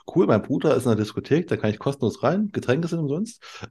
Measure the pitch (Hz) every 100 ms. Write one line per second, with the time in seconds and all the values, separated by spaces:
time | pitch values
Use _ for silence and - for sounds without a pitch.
0 | - 170 160 107 - 131 160 120 120 107
1 | 104 - - 147 170 - 107 104 139 139
2 | 107 - 123 190 208 113 - 139 170 170
3 | 143 156 226 - - - -